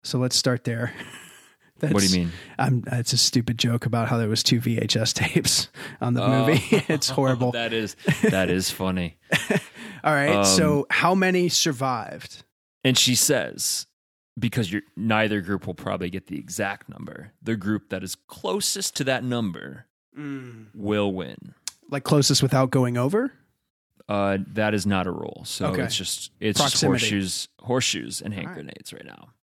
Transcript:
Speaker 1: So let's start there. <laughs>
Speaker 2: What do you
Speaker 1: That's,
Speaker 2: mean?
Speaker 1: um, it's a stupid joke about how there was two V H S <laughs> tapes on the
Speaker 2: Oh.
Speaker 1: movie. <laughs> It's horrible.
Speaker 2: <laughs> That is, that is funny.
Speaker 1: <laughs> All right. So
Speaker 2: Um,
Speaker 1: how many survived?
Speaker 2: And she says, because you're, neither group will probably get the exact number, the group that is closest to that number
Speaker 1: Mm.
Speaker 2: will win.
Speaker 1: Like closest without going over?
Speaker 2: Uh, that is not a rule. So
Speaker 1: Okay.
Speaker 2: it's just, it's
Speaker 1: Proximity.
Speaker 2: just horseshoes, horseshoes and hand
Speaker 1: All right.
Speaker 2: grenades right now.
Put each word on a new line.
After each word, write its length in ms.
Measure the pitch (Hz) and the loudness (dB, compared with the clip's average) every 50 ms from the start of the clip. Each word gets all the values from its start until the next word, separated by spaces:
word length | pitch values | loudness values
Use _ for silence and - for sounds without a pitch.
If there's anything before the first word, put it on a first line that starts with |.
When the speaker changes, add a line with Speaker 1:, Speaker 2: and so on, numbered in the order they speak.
| _ | _
Speaker 1:
So 160 | - - 127 | -4 -2 0
let's 160 | 123 123 - | 0 2 2
start 280 | - - 135 123 120 _ | 2 2 2 2 2 _
there. 280 | - 117 117 120 120 - - | -4 -4 -2 -4 -6 -6 -10
<laughs> 40 | - - - - - - - - - - _ _ _ _ _ _ | -16 -16 -16 -20 -20 -20 -20 -20 -20 -20 _ _ _ _ _ _
Speaker 2:
What 100 | - 147 | -2 2
do 40 | - | 2
you 60 | 101 | 4
Speaker 1:
That's, 120 | 98 95 92 | 4 4 4
Speaker 2:
mean? 200 | 90 87 85 82 - - - - - | 2 2 0 -4 -8 -14 -12 -2 0
Speaker 1:
um, 240 | 123 123 131 120 - - | 2 2 2 0 0 -2
it's 220 | - 123 117 - - | -2 -2 -2 0 2
a 40 | |
stupid 400 | 120 - - - 123 117 123 120 | 2 2 2 2 2 0 0 0
joke 300 | 113 123 120 117 113 - | 0 2 2 2 0 0
about 220 | 120 110 117 113 110 | 0 0 0 0 2
how 80 | 127 117 | 2 0
there 100 | 117 107 | 2 2
was 140 | 110 110 - | 0 2 4
two 160 | - 127 117 | 4 2 4
V 200 | 117 120 117 113 | 2 2 0 0
H 180 | 113 110 - | 0 0 0
S 160 | 117 110 - - | 0 0 0 0
<laughs> 20 | |
tapes 540 | - 107 - - 170 147 - - - - - _ - - - - - | 0 -2 2 2 2 2 4 0 0 0 -4 _ -14 -14 -14 -8 -4
on 140 | - 120 120 | -2 0 0
the 100 | 123 95 | 2 2
Speaker 2:
Oh. 200 | - 127 - 113 | 4 4 4 4
Speaker 1:
movie. 140 | 143 160 - - - - 196 - | 4 4 4 4 4 2 2 4
<laughs> 80 | - 160 | 2 0
It's 160 | 147 - - | 0 0 -2
horrible. 440 | 131 - 139 131 131 117 127 123 120 | 0 2 2 2 2 2 2 0 0
Speaker 2:
<laughs> 0 | |
That 200 | 117 117 117 113 | 0 -2 0 0
is, 220 | 113 110 101 - _ - - 156 - - | -2 -2 -2 -6 _ 0 0 2 4 2
that 260 | 214 - 95 92 87 | 2 4 4 2 2
is 180 | 90 92 92 - | 2 0 0 -2
funny. 480 | - - 95 92 92 92 87 85 - _ _ _ | -4 -2 -2 -2 0 -2 -2 -4 -8 _ _ _
Speaker 1:
<laughs> 200 | - 143 - - 190 180 - - - - 233 220 196 156 - | -2 -2 0 0 -2 -2 -2 -4 -20 -18 -18 -16 -16 -2 0
All 100 | 151 156 | 2 2
right. 320 | 143 139 147 - 101 - | 2 2 4 4 4 4
So 340 | 98 - 190 160 151 147 143 | 4 6 6 4 4 4 2
Speaker 2:
Um, 40 | 135 - | 0 0
Speaker 1:
how 240 | - - - 170 185 | -2 2 2 4 4
many 340 | 196 190 185 185 180 175 175 | 4 4 4 2 2 2 2
survived? 920 | - - - 170 143 120 135 131 127 117 104 - - 78 - - - - - _ _ _ _ _ _ _ _ | 2 2 0 0 0 -2 -2 -2 -2 -4 -6 -8 -12 -14 -14 -16 -20 -20 -20 _ _ _ _ _ _ _ _
Speaker 2:
And 160 | 131 127 - | 2 4 4
she 160 | - - 127 | 4 4 4
says, 720 | 120 - - 147 123 82 60 - - - - - - - _ _ _ _ _ _ _ _ _ _ | 2 4 2 2 0 0 -4 -6 -6 -4 -4 -4 -4 -8 _ _ _ _ _ _ _ _ _ _
because 360 | - 104 117 - - 113 85 92 | -4 -4 -2 0 0 -2 -2 -2
you're, 100 | 104 - _ _ | -6 -6 _ _
neither 440 | - 104 113 110 107 110 107 107 104 | -6 0 2 4 4 4 2 2 -2
group 280 | 90 87 101 92 - 107 | -2 -2 -4 -4 -4 -6
will 60 | 92 | -10
probably 360 | - - 98 98 90 90 87 | -8 -4 -4 -4 -2 -4 -6
get 160 | 90 92 - | -6 -8 -10
the 100 | - 85 | -8 -10
exact 520 | - - - 87 - 104 98 98 - - - | -10 -10 -10 -6 -4 -4 -4 -4 -8 -12 -20
number, 420 | - - - - - - - 110 _ _ | -16 -16 -16 -16 -14 -16 -18 -18 _ _
the 140 | - 113 113 | -4 -4 -4
group 360 | 107 92 104 107 104 _ _ | -2 0 0 -2 -2 _ _
that 120 | - 92 92 | -8 -6 -6
is 140 | 92 - _ _ | -8 -10 _ _
closest 720 | _ - - - - 185 208 196 - - 196 196 - - | _ -20 -8 -6 -4 -4 -2 -2 -2 -4 -2 -4 -6 -4
to 80 | - 139 | -4 -2
that 180 | 131 131 123 113 | -2 -2 -2 -2
number 640 | 127 123 120 117 98 85 - - 69 65 123 - _ _ _ _ _ _ - | -2 -2 -2 -2 -4 -4 -8 -12 -14 -16 -16 -20 _ _ _ _ _ _ -14
Speaker 1:
Mm. 480 | 147 143 139 135 127 123 117 113 110 104 101 | -10 -10 -10 -10 -12 -14 -18 -18 -20 -20 _
Speaker 2:
will 380 | 107 101 104 107 104 101 101 95 | -8 -2 0 2 2 2 0 0
win. 420 | 92 85 65 53 - - - - _ _ - - _ _ - | -4 -6 -8 -12 -16 -18 -20 -20 _ _ -16 -16 _ _ -6
Speaker 1:
Like 140 | - 139 - | -6 -6 2
closest 400 | - 160 147 139 - 143 - - | 4 4 6 6 4 4 2 2
without 300 | 131 151 135 131 127 - | 2 4 2 2 4 4
going 260 | 139 127 123 120 120 | 2 2 2 0 0
over? 340 | 123 135 175 214 247 285 - _ _ _ _ _ _ _ _ _ _ _ _ _ - - | 0 2 2 0 0 -2 -6 _ _ _ _ _ _ _ _ _ _ _ _ _ -8 -4
Speaker 2:
Uh, 300 | 104 101 101 98 98 98 95 - - | -2 0 0 0 0 0 -2 -4 -2
that 200 | 110 107 107 104 | 0 0 2 2
is 100 | 104 87 | 0 2
not 220 | 101 101 92 90 | 2 0 0 0
a 60 | 92 85 | -2 -4
rule. 300 | 78 76 - - - - | -6 -8 -10 -10 -12 -12
So 220 | - - - - | -10 -8 -4 -2
Speaker 1:
Okay. 160 | 92 92 90 90 | -2 0 0 -2
Speaker 2:
it's 100 | 87 - | -2 -4
just, 380 | - 95 - - - - - _ _ | -4 -4 -4 -6 -8 -8 -14 _ _
it's 180 | 95 107 101 - | -2 -2 2 2
Speaker 1:
Proximity. 380 | 143 135 - - - - - 120 | 2 2 2 2 2 2 2 2
Speaker 2:
just 60 | 113 | 2
horseshoes, 440 | 110 104 101 95 90 - - - - _ _ | 0 0 0 0 -2 -4 -6 -8 -10 _ _
horseshoes 600 | - 120 123 127 123 - - 95 58 57 - - | -6 -2 -2 0 0 0 -2 -4 -6 -8 -10 -8
and 140 | - - 107 | -8 -8 -8
hand 120 | 98 - - | -8 -8 -10
Speaker 1:
All 40 | 180 | -12
right. 80 | - 76 | -14 -14
Speaker 2:
grenades 280 | - - - - - - | -16 -16 -18 -18 -18 -18
right 120 | - - | -18 -18
now. 220 | - 50 50 50 - _ _ | -20 -20 -20 -20 -20 _ _